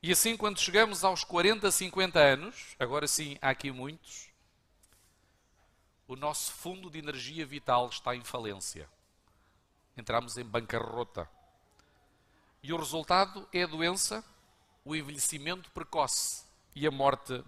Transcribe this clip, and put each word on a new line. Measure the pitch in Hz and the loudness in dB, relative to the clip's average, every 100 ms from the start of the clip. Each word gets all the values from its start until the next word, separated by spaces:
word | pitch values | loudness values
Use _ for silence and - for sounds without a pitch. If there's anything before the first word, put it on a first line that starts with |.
E | 160 | 4
assim, | 180 220 226 | 4 4 2
quando | 208 202 | -2 0
chegamos | 190 185 220 196 | 2 6 4 4
aos | 190 180 | 2 2
quarenta, | - 175 175 214 202 | 0 4 6 6 4
cinquenta | - 185 185 190 170 | 2 0 0 2 8
anos, | 143 135 180 - - - | 8 8 0 -12 -18 -6
agora | 123 139 147 | -2 -2 0
sim, | - 151 143 | -2 -2 -2
há | 135 | -2
aqui | 131 139 | -2 -4
muitos, | 131 131 160 - - - _ _ _ _ _ _ _ _ _ _ _ _ _ _ _ _ _ _ | -8 -10 -12 -18 -18 -18 _ _ _ _ _ _ _ _ _ _ _ _ _ _ _ _ _ _
o | 131 | -6
nosso | 147 147 - | -4 -4 -6
fundo | - 175 185 180 | -8 -10 -10 -10
de | 156 | -10
energia | 147 135 123 156 151 | -8 -8 -8 -8 -8
vital | 143 - 123 123 | -8 4 4 4
está | - - 123 | -2 -4 -4
em | |
falência. | 120 127 113 98 - - 76 _ _ _ _ _ _ _ _ _ _ - | -6 -6 -6 -6 -8 -10 -16 _ _ _ _ _ _ _ _ _ _ -20
Entramos | 113 117 120 117 | -2 -2 0 -10
em | |
bancarrota. | 120 110 113 113 113 117 120 - 82 _ _ _ _ _ _ _ _ _ _ _ _ _ | -4 -4 -2 -4 -4 -6 -6 -8 -10 _ _ _ _ _ _ _ _ _ _ _ _ _
E | 135 | -6
o | 170 | -4
resultado | 151 160 151 180 196 196 196 | -2 -4 2 4 4 0 -6
é | 180 | -2
a | 175 | -2
doença, | 156 165 190 - 214 - _ _ _ _ _ | 0 0 0 -2 -4 -10 _ _ _ _ _
o | - 156 | -8 -8
envelhecimento | 143 147 - 156 143 185 180 | -8 -4 -2 -2 -6 -8 -8
precoce | - 170 165 139 - - - - _ _ | -14 -6 -2 0 0 -2 -6 -14 _ _
e | - 151 | -2 -2
a | |
morte | 139 139 131 - 127 | 4 2 2 -2 -8